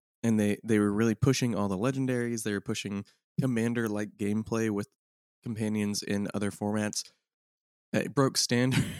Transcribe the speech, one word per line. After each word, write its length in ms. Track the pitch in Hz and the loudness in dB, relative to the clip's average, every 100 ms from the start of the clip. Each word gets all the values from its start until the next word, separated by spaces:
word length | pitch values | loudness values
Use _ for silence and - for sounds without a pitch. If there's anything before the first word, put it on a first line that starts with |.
| _ _ | _ _
and 180 | 117 107 | 0 2
they, 160 | 104 101 | 2 0
they 140 | 113 110 | 2 4
were 120 | 104 | 4
really 240 | 101 113 | 2 2
pushing 400 | 107 139 127 123 | 2 2 2 0
all 140 | 98 101 | 0 -2
the 80 | 92 | 0
legendaries. 680 | 123 135 131 123 120 117 | -2 0 -2 -2 -2 -4
They 80 | 107 | -2
were 80 | 101 | -4
pushing 420 | - 107 98 101 - _ _ - | -4 -6 -4 -6 -8 _ _ -2
commander-like 800 | 135 113 117 120 113 104 104 - | 0 2 0 0 -2 -2 -6 -4
gameplay 540 | 101 107 107 113 113 | -2 -2 -2 0 0
with 180 | 101 98 _ _ _ _ _ | 0 -4 _ _ _ _ _
companions 600 | 120 110 107 107 104 101 | -10 -4 -2 0 0 -2
in 260 | - 101 101 | -2 -2 -2
other 180 | 101 101 | -2 -4
formats. 540 | - 104 107 107 - - _ _ _ _ _ _ _ _ | -2 -2 -2 -2 -4 -8 _ _ _ _ _ _ _ _
It 220 | - - | -2 0
broke 240 | - 135 - | 2 2 2
standard, 480 | - 120 127 151 - - | 2 2 4 2 0 -2